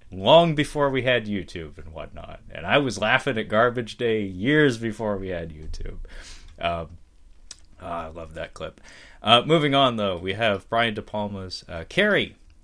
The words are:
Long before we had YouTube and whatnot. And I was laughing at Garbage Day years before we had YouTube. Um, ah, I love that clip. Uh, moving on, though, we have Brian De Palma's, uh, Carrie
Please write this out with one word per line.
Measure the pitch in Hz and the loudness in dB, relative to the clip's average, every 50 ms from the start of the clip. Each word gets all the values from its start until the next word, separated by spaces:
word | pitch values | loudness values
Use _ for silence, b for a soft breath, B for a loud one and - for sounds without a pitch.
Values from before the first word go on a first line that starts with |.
| - - | -20 -14
Long | - 92 95 110 147 165 170 170 156 | -10 0 6 8 8 8 8 6 4
before | 147 143 - - 151 143 139 | 0 -2 -2 0 0 0 0
we | 131 131 120 | 0 0 2
had | 131 123 120 110 | 2 0 0 0
YouTube | 104 104 98 85 - - 92 80 73 - - | -2 -4 -4 -4 -6 -10 -12 -12 -12 -14 -16
and | 78 80 80 | -16 -14 -12
whatnot. | 80 - - - 80 82 - - - - - | -12 -12 -12 -14 -16 -16 -16 -18 -18 -18 -16
And | - - 76 | -14 -10 -2
I | 90 113 143 | 2 2 2
was | 143 131 101 98 | 2 2 -2 -2
laughing | 104 107 123 131 - 143 123 110 | 2 2 2 2 2 0 -2 -2
at | 104 92 | -2 0
Garbage | 107 107 120 123 117 123 120 107 - - | 2 4 4 4 2 -2 -6 -8 -6 -4
Day | 123 117 113 110 | -2 0 0 0
years | 104 95 92 90 101 127 151 151 151 139 120 113 | -2 -4 -6 -4 0 2 4 6 6 4 4 0
before | 113 113 104 - 113 107 104 95 | -4 -6 -6 -4 -4 -4 -2 -2
we | 98 92 | -4 -6
had | 90 85 85 82 78 | -6 -6 -8 -8 -10
YouTube. | 78 78 76 - - - 73 73 - - B B B B B B B B B B - | -12 -10 -10 -8 -8 -8 -8 -10 -10 -12 B B B B B B B B B B -6
Um, | - 85 85 85 82 78 87 85 - - _ - - - - - - - - - - - - - | -4 -4 -2 -4 -6 -10 -14 -18 -20 -20 _ -20 -20 -20 -20 -20 -20 -20 -20 -20 -20 -20 -20 -18
ah, | 90 87 85 85 82 | -12 -10 -8 -8 -8
I | 80 | -10
love | 80 85 80 78 80 | -12 -14 -14 -14 -12
that | 80 80 - - | -12 -12 -12 -12
clip. | - 80 80 - - B B B B B B B B - | -12 -12 -12 -12 -16 B B B B B B B B 4
Uh, | 104 117 123 - | 6 6 6 6
moving | 139 160 170 147 147 135 | 6 4 4 4 4 4
on, | 139 139 127 117 | 4 4 4 2
though, | 110 104 98 90 85 | 0 0 -2 -2 -2
we | 90 95 95 | -4 -4 -2
have | 104 117 110 101 95 - - | 0 2 2 2 0 -2 -2
Brian | 113 113 117 117 107 | 0 2 2 2 0
De | 107 | -4
Palma's, | 98 - - 107 104 104 101 95 95 92 - - - - | -8 -8 -6 -6 -6 -6 -6 -10 -10 -12 -12 -14 -12 -12
uh, | 85 82 85 - | -10 -10 -10 -2
Carrie | - 175 202 214 196 160 107 87 - - - - - - | 0 2 2 4 2 2 0 -2 -6 -14 -20 -20 -20 -20